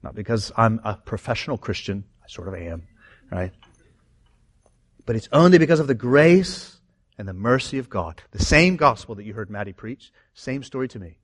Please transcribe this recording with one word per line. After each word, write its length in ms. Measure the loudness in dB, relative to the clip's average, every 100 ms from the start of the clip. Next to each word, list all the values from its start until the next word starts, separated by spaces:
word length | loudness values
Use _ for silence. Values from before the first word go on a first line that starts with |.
Not 120 | -14
because 360 | -14 -4 -4 -4 0
I'm 240 | 2 2
a 120 | -4 -10
professional 600 | -10 -12 -6 -8 -6 -8
Christian. 460 | -6 -8 -6 -8 -10 _
I 40 | _
sort 200 | -16 -12
of 60 |
am, 340 | -12 -10 -12 -14 _ _ _ _
right? 220 | -8 -8 -10 _ _ _ _ _ _ _ _ _ _ _ _ _ _
But 100 | -6
it's 140 | -6 0
only 280 | 4 8 8
because 200 | 6 2
of 100 | 2
the 60 |
grace 840 | -2 2 6 8 6 4 -8 -16 _ _ _ _ _
and 100 | -12
the 60 |
mercy 440 | -6 0 0 0 -8
of 120 | -6
God. 320 | -6 -8 -10 _
The 120 | -6
same 340 | 0 4 4 4
gospel 380 | 0 0 -8 -14
that 80 |
you 100 | -12
heard 160 | -12 -12
Maddie 240 | -10 -10
preach, 360 | -10 -16 -16 _ _ _
same 300 | _ -10 -10
story 260 | -10 -8 -8
to 100 | -10
me. 200 | -18 -20